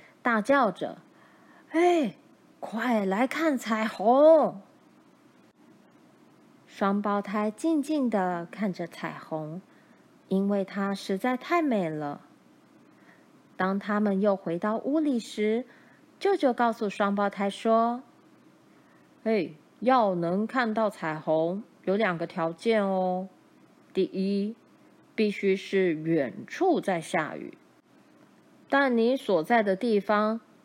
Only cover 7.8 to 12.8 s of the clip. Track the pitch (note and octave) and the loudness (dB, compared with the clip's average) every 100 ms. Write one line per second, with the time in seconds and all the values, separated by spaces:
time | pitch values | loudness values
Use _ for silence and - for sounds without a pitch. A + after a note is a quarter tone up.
7.8 | C#4 D#4 B3 G#3 F3+ F3 E3+ F#3 G3+ E3+ | 0 0 0 0 0 -4 -8 -6 -6 -4
8.8 | E3+ - E3 D#3+ - D#3+ D3+ E3 - - | -10 -10 -12 -10 -10 -8 -8 -12 -16 -20
9.8 | _ _ _ _ - F#3+ G3+ G3+ F#3+ G3+ | _ _ _ _ -4 -2 0 0 -2 -4
10.8 | G3 G3 - F#3+ B3 B3+ - E4+ D#4 A3 | -4 -4 -4 -4 -2 -4 -2 0 2 0
11.8 | E3+ D#3 D3 - - - _ _ _ - | 0 -4 -6 -8 -16 -20 _ _ _ -20